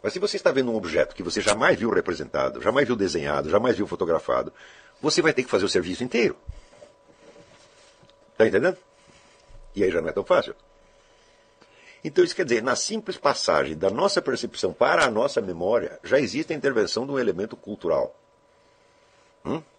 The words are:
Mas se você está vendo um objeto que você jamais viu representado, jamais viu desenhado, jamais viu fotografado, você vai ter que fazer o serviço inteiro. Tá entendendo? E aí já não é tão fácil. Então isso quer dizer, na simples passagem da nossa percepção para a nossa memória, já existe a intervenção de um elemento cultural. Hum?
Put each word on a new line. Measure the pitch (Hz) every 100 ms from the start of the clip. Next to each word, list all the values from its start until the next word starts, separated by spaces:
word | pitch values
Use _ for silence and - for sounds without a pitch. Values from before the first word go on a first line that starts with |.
Mas | -
se | 185
você | 202 190
está | 180
vendo | 135 127
um | 113
objeto | 87 78 71
que | -
você | 85 104
jamais | 104 104 147 151
viu | 113
representado, | 95 90 82 71 76 67 62
jamais | 95 123 127
viu | 117
desenhado, | 98 80 71 73 73
jamais | 95 123 101
viu | 101
fotografado, | 87 85 80 - 62 62 - - - - _
você | 151 175
vai | 160
ter | 139
que | 127
fazer | 104 95
o |
serviço | 95 87 90
inteiro. | 127 233 220 - - - - - - _ _ - - - - - - _ - _ - _ _ _
Tá | 110
entendendo? | 98 160 180 _ _ _ - _ _ _ - - 98
E |
aí | 92
já | 85
não | 80
é |
tão | 98
fácil. | - 175 - - _ _ _ _ _ _ _ _ _ _ - _ - -
Então | 160 147
isso | 165 -
quer | 165
dizer, | 117
na | 123 117
simples | - 220 208 180
passagem | 147 127 - 78 67 80
da | 95
nossa | 110 196 -
percepção | - 123 117 - 92
para | - 127 170 143
a |
nossa | 107 139 -
memória, | 98 85 90 117 87 -
já | - 131
existe | 120 117 160
a | 156
intervenção | 139 117 95 - 135
de |
um | 139
elemento | 113 85 107 -
cultural. | - 104 85 76 - - _ _ _ _ _ _ _ _ _ _ _ _ -
Hum? | 151 156